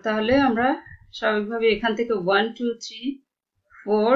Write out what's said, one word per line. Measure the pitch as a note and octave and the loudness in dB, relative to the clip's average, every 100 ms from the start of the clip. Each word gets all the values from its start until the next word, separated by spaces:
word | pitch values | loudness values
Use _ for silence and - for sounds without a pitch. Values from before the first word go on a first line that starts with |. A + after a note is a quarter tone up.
তাহলে | A3 G#3+ G#3+ C4+ | -4 -2 2 2
আমরা | C4+ A3+ B3+ D#4 - - - | 2 2 0 -2 -8 -20 -20
স্বাভাবিকভাবে | - A3 G#3 G#3 A#3 A3+ | -6 -2 -2 -2 0 2
এখান | G#3 A#3 A3 | 2 0 -2
থেকে | A#3 G#3 | -2 -2
ওয়ান, | F3 G3+ A3+ | 2 2 0
two, | A3+ A#3+ A#3 | -2 -6 -6
three, | - A3+ B3+ C#4 _ _ _ _ _ | -10 -10 -8 -8 _ _ _ _ _
four, | - - G#3+ A3 | -14 -2 2 4